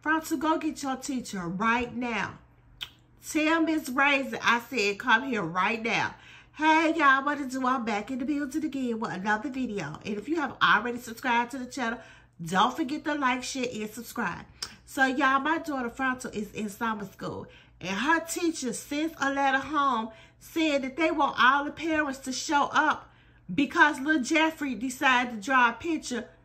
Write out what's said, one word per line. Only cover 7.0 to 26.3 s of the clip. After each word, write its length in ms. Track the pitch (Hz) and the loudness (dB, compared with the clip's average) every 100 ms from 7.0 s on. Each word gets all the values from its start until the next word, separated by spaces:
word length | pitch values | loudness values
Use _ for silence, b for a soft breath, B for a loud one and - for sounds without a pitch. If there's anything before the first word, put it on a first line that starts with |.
| 285 269 | 6 4
what 140 | 277 294 | 2 -4
to 80 | 269 | -4
do? 200 | 262 254 | -2 0
I'm 180 | 262 | 0
back 260 | 226 208 214 | -2 -4 -4
in 80 | 262 | -6
the 40 | |
building 400 | 262 285 285 311 | -2 -2 -2 -4
again 360 | 302 269 254 226 | -4 -4 -4 -2
with 100 | 226 | -4
another 380 | 175 202 214 285 | -4 -2 -2 -2
video. 500 | 262 254 202 147 151 | -6 -4 -4 -6 -8
And 120 | - 208 | -6 -6
if 120 | 208 | -2
you 80 | 330 | -2
have 200 | 277 - | -2 2
already 360 | 180 190 233 240 | 4 4 2 -6
subscribed 520 | - 226 262 240 247 | -10 -6 0 2 0
to 80 | 277 | -4
the 80 | 247 | -8
channel, 320 | 285 233 240 B B B _ | -4 -4 -4 B B B _
don't 320 | 165 185 226 254 | -2 4 4 2
forget 280 | 285 294 | -4 -2
to 100 | 311 294 | -2 0
like, 260 | 269 254 | 0 0
share, 240 | 247 269 240 | -4 -4 -4
and 180 | 214 214 | -4 -8
subscribe. 540 | - 233 - 196 170 - B B B - | -10 -12 -6 -6 -6 -14 B B B -12
So, 180 | - | 2
y'all, 360 | 262 262 269 269 | 2 4 4 4
my 180 | 277 330 | 2 -2
daughter 320 | 320 277 240 | -2 -4 -6
Frontal 400 | - 262 254 240 | -4 -4 -2 -6
is 220 | 202 208 | -8 -8
in 160 | - 214 | -6 -8
summer 360 | 196 233 214 | -4 -4 -4
school. 440 | 202 - 175 98 - B B - | -8 -10 -10 -10 -12 B B -12
And 160 | 175 196 | -6 -4
her 240 | 254 330 | 2 2
teacher 520 | 320 - 349 320 254 | 2 -2 0 0 -4
sends 420 | 208 - 294 311 311 | -6 -6 -2 -2 -2
a 120 | 277 | -2
letter 260 | 277 277 269 | 2 2 2
home 520 | 262 302 277 240 226 B B B | 0 0 2 2 -2 B B B
saying 440 | - 330 320 277 | -8 0 2 2
that 140 | 262 262 | 0 0
they 140 | 320 | 0
want 320 | 320 277 - | 4 0 6
all 220 | 240 277 | 4 6
the 80 | 294 | 0
parents 480 | 294 320 311 294 262 | -6 -2 0 0 -4
to 120 | - | -6
show 360 | 254 - 294 269 | -6 0 2 2
up 380 | - 202 - - b b b - | 2 2 0 -6 b b b -8
because 480 | 185 294 349 302 269 | 0 0 6 6 4
Lil 220 | 269 311 | 0 0
Jeffrey 540 | 240 320 320 320 294 226 | 2 2 2 0 -6 -4
decided 580 | 262 247 277 247 247 | -6 0 4 4 2
to 60 | 226 | -4
draw 260 | 196 269 240 | 2 4 4
a 20 | |
picture 560 | 233 339 311 - 240 - | 2 -4 -4 -2 -6 -8